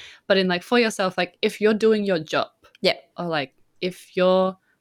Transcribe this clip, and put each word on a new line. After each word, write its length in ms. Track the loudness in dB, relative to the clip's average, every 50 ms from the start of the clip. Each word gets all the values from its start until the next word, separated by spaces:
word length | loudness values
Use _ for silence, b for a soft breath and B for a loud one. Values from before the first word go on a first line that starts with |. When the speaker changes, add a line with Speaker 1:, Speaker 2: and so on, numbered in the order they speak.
| B B B B B
Speaker 1:
but 100 | 0 2 2
in, 100 | 2 0
like, 140 | -2 -4
for 160 | -2 0 0 2
yourself, 380 | 2 0 -2 -2 -4 -4 -2 -4
like, 180 | -4 -6 -4 _
if 180 | -4 -4 -2 0
you're 140 | 0 2 2
doing 300 | 2 2 2 2 2 0
your 140 | -2 -2 -4
job, 300 | -4 -4 -4 -4 -4 -4 _ _ _ _ -10 _
Speaker 2:
Yep. 300 | -2 -2 -2 -2 -8 _ _ -10
Speaker 1:
or, 80 | -8
like, 280 | -6 -4 -4 -6 -8 _ _ _ _ _ _
if 360 | -8 -8 -8 -10 -18 -8 -4
you're 400 | 0 2 2 2 2 0 -2 -4 -8 _ _ _ _